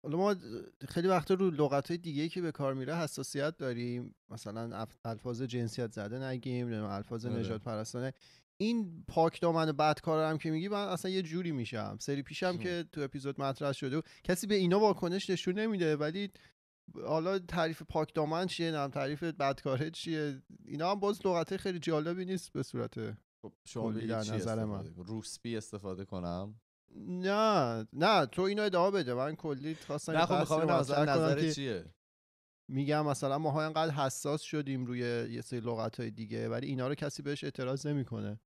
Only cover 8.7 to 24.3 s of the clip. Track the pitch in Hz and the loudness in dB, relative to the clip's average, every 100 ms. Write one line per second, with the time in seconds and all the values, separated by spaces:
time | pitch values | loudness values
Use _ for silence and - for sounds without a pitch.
8.7 | 233 190 165 - - 165 - 170 165 160 | 0 -2 -8 -2 4 4 4 2 4 2
9.7 | 143 151 147 - 156 156 156 165 156 190 | 4 4 4 2 2 2 0 0 -2 0
10.7 | 208 202 175 190 190 165 165 170 143 110 | -2 -2 -2 0 0 0 -2 -2 -2 -2
11.7 | 110 104 104 - 139 135 147 185 175 123 | -4 -4 -6 -2 -2 -4 -2 0 0 -2
12.7 | 175 165 156 135 143 135 135 139 135 143 | -2 -4 -6 -6 -4 -6 -2 -2 0 -2
13.7 | 131 135 147 - - - 180 202 208 180 | -2 -2 -2 -4 -8 0 0 4 4 6
14.7 | 196 214 185 175 190 - 180 - 190 220 | 8 6 4 0 -2 0 0 0 0 0
15.7 | 202 165 147 151 180 202 - - _ _ | 2 2 2 0 -2 -6 -8 -20 _ _
16.7 | _ - - - 156 170 196 170 165 160 | _ -16 -8 0 0 2 0 -2 0 0
17.7 | 156 160 160 156 165 151 160 185 - 165 | -2 -4 -2 0 0 0 0 -2 -2 -2
18.7 | 156 139 147 135 147 170 156 139 135 143 | 0 -2 0 -2 -2 -4 0 0 0 0
19.7 | 131 156 160 165 156 147 135 _ - - | 0 -2 -4 -4 0 -2 -4 _ -20 -10
20.7 | 147 170 202 202 202 190 170 160 190 202 | -2 0 2 2 2 2 4 2 0 0
21.7 | 180 160 156 156 180 180 185 - 143 135 | 0 4 4 4 -2 0 -2 -2 -4 -2
22.7 | 120 117 - 110 110 _ _ 110 _ - | -2 -2 -4 -6 -8 _ _ -18 _ -10
23.7 | 120 113 110 113 113 107 | -2 0 0 0 0 0